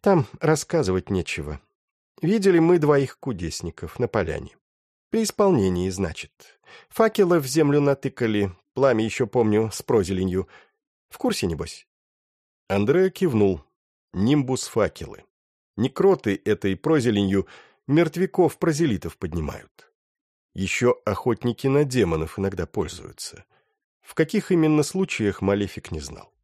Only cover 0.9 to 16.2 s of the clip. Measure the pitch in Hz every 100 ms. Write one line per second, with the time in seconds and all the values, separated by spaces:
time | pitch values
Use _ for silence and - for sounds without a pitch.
0.9 | 92 - 95 82 - 73 76 _ _ _
1.9 | _ _ - 160 220 196 175 165 175 147
2.9 | 143 135 - - 101 85 - 85 - 82
3.9 | - 120 113 87 - - _ _ _ _
4.9 | _ _ 226 220 - 202 160 95 90 92
5.9 | 92 90 - - _ - _ _ - _
6.9 | - 220 220 185 175 135 147 147 147 143
7.9 | 139 135 - 117 104 98 90 _ - 135
8.9 | 113 110 - 120 123 110 107 110 - -
9.9 | 117 90 95 92 90 95 - _ _ _
10.9 | _ _ - 254 214 185 160 151 - _
11.9 | _ _ _ _ _ _ _ _ 98 104
12.9 | 170 190 - 185 113 101 87 - _ _
13.9 | _ _ 85 107 147 127 131 - 117 95
14.9 | - 67 52 _ _ _ _ _ - 127
15.9 | - 185 180